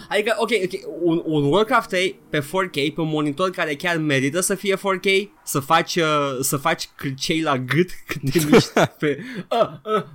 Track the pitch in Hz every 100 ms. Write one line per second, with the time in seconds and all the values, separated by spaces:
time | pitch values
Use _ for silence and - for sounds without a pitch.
0 | - 190 233 214 226 226 185 185 135 156
1 | 170 165 160 156 143 180 220 240 - 185
2 | 185 - - 151 143 190 180 143 147 151
3 | 160 156 151 143 185 180 160 143 180 165
4 | 151 135 139 170 185 190 202 190 196 185
5 | 196 196 202 - - 143 135 165 165 180
6 | 156 147 143 127 135 143 160 170 - -
7 | 143 135 - 160 160 131 127 143 180 -
8 | - - 139 165 147 214 - 220 - -
9 | 151 139 247 226 - 233 196 156 214 214
10 | -